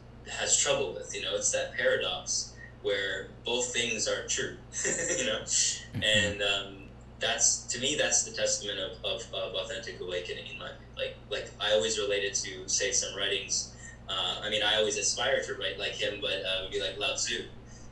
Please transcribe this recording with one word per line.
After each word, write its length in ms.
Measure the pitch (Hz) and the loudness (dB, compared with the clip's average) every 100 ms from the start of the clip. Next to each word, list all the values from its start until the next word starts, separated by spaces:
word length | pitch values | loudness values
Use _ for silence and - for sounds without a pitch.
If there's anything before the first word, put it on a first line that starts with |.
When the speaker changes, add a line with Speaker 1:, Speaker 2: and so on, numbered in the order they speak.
| - - - | -16 -14 -8
Speaker 1:
has 280 | - - - | -2 4 4
trouble 340 | 143 - - | 6 4 2
with, 200 | - - - | -2 -6 -4
you 60 | |
know, 140 | - 104 | -2 0
it's 160 | - | 2
that 220 | - - - | 2 0 2
paradox 800 | 170 - - - - - - - - - | 4 4 0 -2 -2 -2 -2 -10 -16 -4
where 480 | - 494 - - - - 120 | 0 0 0 -2 -6 -8 -2
both 260 | 120 - | 0 2
things 340 | 123 117 107 107 | 2 2 2 2
are 180 | 98 - | 0 0
true, 300 | - - - - | 0 -2 -6 -8
<laughs> 140 | - - - - 127 | -2 0 0 0 2
you 60 | 127 | 2
know, 140 | 107 | 0
Speaker 2:
Mm-hmm. 640 | - - - - - - | 2 4 4 2 -4 0
Speaker 1:
and, 380 | 107 107 101 101 | 4 6 4 2
um, 400 | 101 98 98 - - - - - | 2 2 -2 -10 -14 -16 -14 -4
that's, 460 | 113 117 - - - | -2 4 4 4 -2
to 120 | 120 | 0
me, 160 | 143 151 | 2 4
that's 280 | 131 - 110 | 4 4 2
the 60 | 110 | 0
testament 420 | 107 - 101 98 | 2 2 -2 -4
of, 260 | 95 - | -4 -4
of, 180 | - - - | -4 -4 -4
of 220 | 98 92 - | -6 -4 -4
authentic 440 | - - - - | -4 -6 -8 -8
awakening 440 | 90 90 - - - | -4 -4 -4 -8 -8
in 80 | - | -8
my 80 | - | -10
view. 100 | - - 131 | -10 -12 -6
Like, 180 | 131 - - | -6 -6 -6
like, 180 | 104 - - | -4 -4 -2
I 100 | 104 | 4
always 240 | 107 113 107 | 6 6 2
relate 260 | 101 101 98 | 2 2 2
it 80 | - | 0
to, 320 | 98 92 92 | -2 -6 0
say, 240 | - 98 | 2 2
some 240 | 95 98 98 | 2 0 0
writings. 560 | 98 98 92 - - - - - - | 0 0 0 -2 -2 -10 -14 -12 -6
Uh, 320 | 95 - - | -2 -2 -2
I 60 | - | 0
mean, 120 | 107 | 2
I 140 | 101 104 | 4 6
always 220 | 107 101 | 4 4
aspire 440 | - 123 131 135 | 2 2 2 2
to 120 | - - | 0 -2
write 240 | 117 - | -4 -2
like 140 | 113 | -2
him, 260 | - 104 101 | 0 -2 0
but, 80 | 101 | -2
uh, 280 | 95 95 95 | -2 0 -2
it 40 | |
would 80 | 95 | 0
be 100 | 101 | -2
like 180 | 95 98 | -2 0
Lao 160 | - - | -2 0
Tzu. 300 | - 113 - - - - - | 0 -2 -4 -10 -14 -14 -14